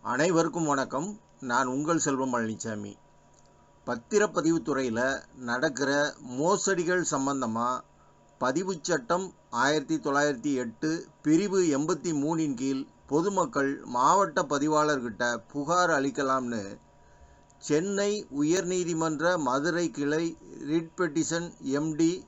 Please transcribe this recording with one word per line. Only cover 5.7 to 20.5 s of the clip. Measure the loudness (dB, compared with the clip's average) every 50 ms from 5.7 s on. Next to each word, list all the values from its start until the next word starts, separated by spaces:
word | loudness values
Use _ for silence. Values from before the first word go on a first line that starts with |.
| 0 0 0 2 2 2 0 0 -4 -8 -14 -10
மோசடிகள் | -4 0 2 2 2 2 2 0 0 0 2 0 0 0 0
சம்பந்தமா | 0 -2 0 0 0 0 0 -2 -2 -2 0 -2 -2 -2 -4 -8 _ -20 _ -20 _ _ _ -20 -20 -8 _
பதிவுச் | -2 0 0 0 -2 -2 -4 -6 -2
சட்டம் | -2 -2 -2 0 0 0 0 0 -6 -10 _ _ _ -2
ஆயிரத்தி | 2 2 2 2 0 0 -2 -4
தொள்ளாயிரத்தி | -2 0 0 2 2 2 2 0 -2 -2 -2 -2
எட்டு | 0 -2 -4 -6 -4 -4 -2 -2 -4 -6 -12 -20 _
பிரிவு | 2 2 4 4 4 2 2 2 2 4
எண்பத்தி | 2 2 0 0 -2 -2 -2 -2 -2
மூணின் | 0 0 0 0 0 0 -2 -2 -2
கீழ் | -2 -2 -2 -2 -4 -8 -14 -20 -8
பொதுமக்கள் | -2 0 0 0 2 2 0 0 0 0 -2 0 0 -2 -4 -8
மாவட்ட | -4 0 2 4 6 6 6 4 2 2 -2 0
பதிவாளர்கிட்ட | 2 0 0 2 2 4 4 4 4 2 0 -2 -6 -4 -2 0 0 0 -2 -6
புகார் | -8 -8 -6 -2 0 2 2 4 4 2
அளிக்கலாம்னு | 2 0 0 -2 -2 0 0 0 0 0 -2 -4 -6 -6 -8 -12 -16 -20 -20 _ -20 -20 -20 -20 -20 -20 -20 -20 -20 -20 _ _ _
சென்னை | -4 0 0 0 2 0 -2 0 0 0 -2 -2 -6 -8 -4
உயர்நீதிமன்ற | -2 2 2 2 2 2 0 -2 -2 0 -2 -2 0 0 -2 -2 0 0 0 2 2
மதுரை | 0 0 0 0 0 0 0 0 -2 -2
கிளை | -2 -2 -2 0 0 0 -2 -2 -6 -8 -16 -18